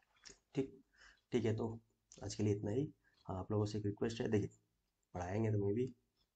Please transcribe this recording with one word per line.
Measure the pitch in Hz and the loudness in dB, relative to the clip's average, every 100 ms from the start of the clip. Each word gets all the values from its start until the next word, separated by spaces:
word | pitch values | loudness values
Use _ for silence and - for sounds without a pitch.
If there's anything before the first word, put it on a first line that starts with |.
| _ _ - - _ | _ _ -20 -20 _
ठीक, | - 135 - - _ - - _ | -2 -2 -6 -20 _ -20 -20 _
ठीक | 123 | 0
है, | 113 110 | 2 0
तो | 113 117 - _ _ - | -2 -6 -14 _ _ -10
आज | 104 | -8
के | - | 0
लिए | 107 | 2
इतना | 101 - | 2 0
ही। | - 156 - _ _ - | 0 -2 -6 _ _ -8
हाँ, | 95 | -6
आप | 95 | 0
लोगों | 107 104 | 2 2
से | 107 | 0
एक | 104 | -2
रिक्वेस्ट | 104 113 113 | -2 -2 0
है, | 123 | 2
देखिए | 110 - - _ _ _ _ _ | 2 0 -6 _ _ _ _ _
पढ़ाएंगे | 90 87 101 110 | -6 -2 0 2
तो | 104 | 2
मैं | 98 | 2
भी | 110 127 - _ _ _ | 2 0 -4 _ _ _